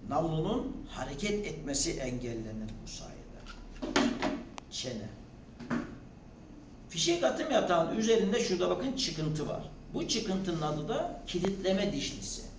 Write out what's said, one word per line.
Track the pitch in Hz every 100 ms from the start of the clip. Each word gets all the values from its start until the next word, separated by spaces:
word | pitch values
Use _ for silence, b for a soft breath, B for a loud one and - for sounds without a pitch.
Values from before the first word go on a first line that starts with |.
| -
Namlunun | 143 165 156 180 247 269 - -
hareket | - 135 139 208 208 208
etmesi | 160 143 139 165
engellenir | - 127 123 120 113 107 110 107 -
bu | -
sayede. | - - - - - - - - - - - - - - - - - -
Çene. | - 127 113 101 - - - - - - 240 - - - - - - - - - - -
Fişek | 170 339 339
atım | 262 - 294
yatağının | 240 185 175 165 220
üzerinde | 220 220 196 233
şurada | 208 180 175
bakın | 180 262
çıkıntı | - - 156 156 151 127
var. | 107 - - -
Bu | - -
çıkıntının | 220 - 190 185 160
adı | 151 151 151
da | 262 - - -
kilitleme | 175 190 - 185 196 202
dişlisi. | 139 - - - - -